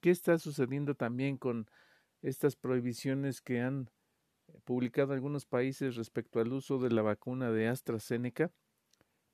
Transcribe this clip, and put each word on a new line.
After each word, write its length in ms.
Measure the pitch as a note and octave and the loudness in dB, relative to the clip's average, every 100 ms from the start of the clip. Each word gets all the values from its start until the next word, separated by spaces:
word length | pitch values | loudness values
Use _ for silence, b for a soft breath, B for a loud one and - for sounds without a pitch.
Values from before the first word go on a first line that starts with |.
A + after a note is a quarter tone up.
¿Qué 100 | E3+ | 6
está 260 | F3+ - E3+ | 4 4 2
sucediendo 600 | D#3 D3 B2 C#3 C#3+ C3+ | 2 0 0 0 -2 -2
también 400 | A#2 B2 C#3 C3+ | -2 0 -2 0
con 340 | C3 A#2 G#2+ b b b b b | -2 -4 -6 b b b b b
estas 360 | C#3+ C3 D3 - | -6 0 0 0
prohibiciones 840 | C3+ B2+ B2 A#2 C#3 C3+ C#3 B2 | -2 0 0 -4 -2 -2 -2 -6
que 200 | - B2 | -2 -2
han 280 | B2+ C#3 B2 _ _ _ _ _ _ - | 0 -4 -8 _ _ _ _ _ _ -20
publicado 480 | - B2+ B2 C#3+ C#3 | -4 -2 0 2 0
algunos 340 | C3+ C3+ C#3+ - | 0 -2 -6 -2
países 480 | B2 C3 C3 C3+ | 0 0 -2 -4
respecto 460 | A#2 A2+ - A2 A#2+ | -4 -6 -6 -2 0
al 120 | A2+ | 0
uso 280 | C3+ C3 C#3 | -2 -2 0
de 100 | B2 | 2
la 120 | A2+ | 4
vacuna 500 | G#2+ G#2 - B2+ B2+ | 2 0 -4 -4 0
de 160 | A2 A2 | 2 2
AstraZeneca? 840 | B2 - A2+ - A#2+ B2 - D#3+ _ _ _ _ _ _ _ _ | 0 -2 -6 -2 -2 -2 -2 -2 _ _ _ _ _ _ _ _